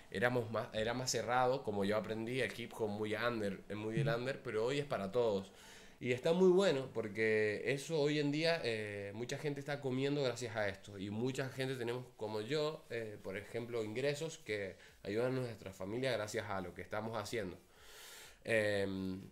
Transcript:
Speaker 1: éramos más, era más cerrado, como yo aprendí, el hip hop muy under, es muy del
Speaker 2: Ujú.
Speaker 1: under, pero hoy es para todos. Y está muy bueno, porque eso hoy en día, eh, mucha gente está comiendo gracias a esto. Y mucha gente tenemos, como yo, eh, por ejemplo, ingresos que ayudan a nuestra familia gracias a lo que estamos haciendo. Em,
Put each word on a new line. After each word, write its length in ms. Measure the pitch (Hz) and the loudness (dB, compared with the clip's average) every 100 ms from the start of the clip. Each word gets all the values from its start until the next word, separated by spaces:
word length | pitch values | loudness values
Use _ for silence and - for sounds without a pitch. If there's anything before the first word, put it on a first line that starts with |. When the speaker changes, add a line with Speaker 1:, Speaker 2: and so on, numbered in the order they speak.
| - | -8
Speaker 1:
éramos 360 | 98 120 123 110 | 0 2 2 0
más, 160 | 110 120 | -2 -2
era 200 | 107 110 | -2 0
más 160 | 123 127 | 0 0
cerrado, 540 | 120 107 123 127 131 | 0 2 4 4 2
como 200 | 113 104 | 0 0
yo 120 | 98 107 | 2 2
aprendí, 440 | 101 110 113 127 | 0 -2 -2 0
el 120 | 107 - | -2 -2
hip 160 | 117 - | -8 -4
hop 100 | 110 | -2
muy 260 | 104 107 104 | -2 -2 0
under, 440 | 120 113 101 92 - | 0 0 -2 -4 -6
es 80 | 104 | -6
muy 180 | 110 113 | -2 0
del 100 | 113 | 2
Speaker 2:
Ujú. 80 | 117 | 2
Speaker 1:
under, 220 | 127 139 | -2 -4
pero 220 | 127 107 | -4 0
hoy 140 | 120 143 | 0 0
es 60 | 143 | 0
para 240 | 110 98 | -2 0
todos. 400 | 123 117 98 95 - - - - - | 4 4 2 -2 -12 -20 -20 -20 -6
Y 140 | 123 | -2
está 220 | 120 165 | 2 4
muy 140 | 180 185 | 8 8
bueno, 400 | 180 196 135 123 | 10 6 4 0
porque 680 | 113 107 101 110 107 107 104 113 | -4 -4 2 4 6 4 2 0
eso 260 | 143 151 160 | -2 0 2
hoy 200 | 147 151 | 4 4
en 120 | 143 | 2
día, 300 | 147 165 170 | 2 2 2
eh, 480 | 120 110 107 101 101 | 0 -2 -2 -4 -6
mucha 240 | 101 123 139 | -6 -6 -4
gente 220 | 147 143 | -4 -4
está 200 | 139 139 | -4 -4
comiendo 420 | 131 127 139 143 | -2 0 2 2
gracias 320 | 127 113 120 | 2 0 -4
a 140 | 110 101 | 0 -2
esto. 300 | 90 - 101 | -2 -10 -6
Y 100 | 101 | -4
mucha 400 | 107 127 135 131 | 0 0 0 -4
gente 280 | 131 131 127 | -2 -4 -2
tenemos, 280 | 117 123 127 - | -2 -4 -6 -6
como 240 | 107 107 | -4 -4
yo, 420 | 110 151 151 156 - | -2 0 0 -4 -8
eh, 260 | 117 110 104 | -6 -6 -8
por 160 | 98 95 | -8 -8
ejemplo, 440 | 101 117 117 117 | -6 -6 -2 -2
ingresos 540 | 107 110 143 143 160 - | -2 0 0 -2 -6 -8
que 400 | - 104 95 90 - - | -4 -4 -4 -8 -18 -10
ayudan 340 | - 107 127 131 | -2 0 2 0
a 20 | |
nuestra 320 | 123 107 95 | -2 -6 -10
familia 400 | 92 95 120 131 | -8 -6 -2 0
gracias 380 | 110 104 110 107 | 0 -2 -4 -2
a 100 | 95 | -4
lo 140 | 87 | -4
que 80 | 85 | -8
estamos 340 | 87 104 110 113 | -6 -4 -4 -4
haciendo. 400 | 104 117 92 80 - - - - - - - - | -4 -4 -4 -8 -16 -20 -20 -18 -18 -18 -18 -10
Em, 760 | - 113 104 101 98 95 95 92 98 | 2 4 4 2 2 0 -2 -4 -8